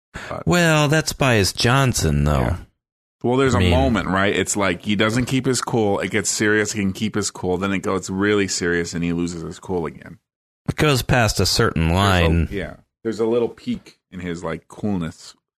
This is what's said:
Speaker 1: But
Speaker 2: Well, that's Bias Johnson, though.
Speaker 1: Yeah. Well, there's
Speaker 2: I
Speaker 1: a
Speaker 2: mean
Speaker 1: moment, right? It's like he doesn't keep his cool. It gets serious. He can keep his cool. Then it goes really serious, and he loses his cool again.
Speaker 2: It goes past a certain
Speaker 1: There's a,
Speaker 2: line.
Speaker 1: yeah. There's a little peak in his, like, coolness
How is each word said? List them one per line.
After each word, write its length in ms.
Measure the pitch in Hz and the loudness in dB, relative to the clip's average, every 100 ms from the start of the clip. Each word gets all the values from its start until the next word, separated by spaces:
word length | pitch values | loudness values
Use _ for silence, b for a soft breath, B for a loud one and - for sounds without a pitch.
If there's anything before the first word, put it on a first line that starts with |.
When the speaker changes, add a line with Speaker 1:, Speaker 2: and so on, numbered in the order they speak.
| _ - B | _ -16 B
Speaker 1:
But 160 | - - | -6 0
Speaker 2:
Well, 420 | 175 170 156 147 | 2 4 4 4
that's 240 | 156 - | 2 0
Bias 400 | - 139 113 92 | 0 2 4 2
Johnson, 720 | - 117 131 135 - 80 71 | 2 2 4 2 2 0 2
though. 160 | 73 71 | 2 2
Speaker 1:
Yeah. 160 | 60 90 - _ _ _ _ _ | 0 -4 -8 _ _ _ _ _
Well, 140 | 117 127 | 0 2
there's 180 | 135 | 4
Speaker 2:
I 40 | 120 | 4
Speaker 1:
a 20 | |
Speaker 2:
mean 100 | - | 4
Speaker 1:
moment, 360 | 123 135 104 78 | 4 2 0 0
right? 260 | 92 101 | 0 2
It's 220 | 90 95 104 | 0 -2 0
like 240 | 95 87 | 0 -2
he 160 | 104 104 | -2 0
doesn't 300 | 110 113 120 | 2 0 0
keep 180 | 131 | -2
his 160 | 127 123 | 0 -2
cool. 380 | - 123 104 101 | 0 0 2 0
It 100 | 90 | -2
gets 200 | 107 95 | -2 -2
serious. 420 | - 107 107 104 | 0 2 2 0
He 80 | 107 | 0
can 140 | 98 | -2
keep 200 | 95 107 | -2 -4
his 160 | 104 95 | -2 -4
cool. 280 | - 90 90 | -4 -2 -2
Then 140 | 98 | -2
it 60 | 98 | -2
goes 280 | 101 95 90 | -2 -4 -4
really 400 | 95 101 104 98 | -2 0 2 0
serious, 460 | - 87 85 85 | -2 -2 -2 -2
and 100 | 87 | -4
he 80 | 85 | -2
loses 300 | 85 87 87 | -2 -4 -6
his 160 | 80 87 | -10 -12
cool 260 | - 92 | -6 -6
again. 360 | 76 - - - _ _ _ _ - | -6 -10 -18 -20 _ _ _ _ -6
Speaker 2:
It 60 | - | 0
goes 260 | 156 135 | 2 2
past 360 | - 131 110 - | 2 2 2 2
a 60 | |
certain 440 | 90 - 117 - 82 | 0 2 0 2 2
Speaker 1:
There's 40 | |
a, 20 | 87 98 92 82 | 2 4 4 4
Speaker 2:
line. 200 | 82 80 | 2 0
Speaker 1:
yeah. 260 | 98 78 - _ _ | -4 -8 -12 _ _
There's 160 | 113 101 | -6 -2
a 60 | 113 | 0
little 240 | 120 113 | 2 0
peak 480 | - - 110 - - _ | -4 -8 -8 -10 -20 _
in 100 | 92 | -10
his, 220 | 90 85 | -8 -6
like, 260 | 87 80 - | -6 -8 -10
coolness 680 | - 107 95 80 - - - _ | -8 -4 -2 -4 -10 -18 -20 _